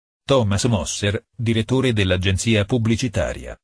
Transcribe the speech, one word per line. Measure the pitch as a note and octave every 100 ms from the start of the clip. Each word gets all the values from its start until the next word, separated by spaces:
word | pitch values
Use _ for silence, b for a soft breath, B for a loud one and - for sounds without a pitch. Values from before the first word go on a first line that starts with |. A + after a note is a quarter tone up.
| _ _ -
Thomas | C3+ G#2 G2+
Mosser, | B2+ A#2 - - G#2 G2+ - -
direttore | A#2 A2+ A2 C3 C3
dell'agenzia | G#2 F#2 F#2 F#2+ F#2 A2+ G#2+ G2+
pubblicitaria, | A#2+ A2+ A2+ B2+ - B1+ B1 A#1+ G#1+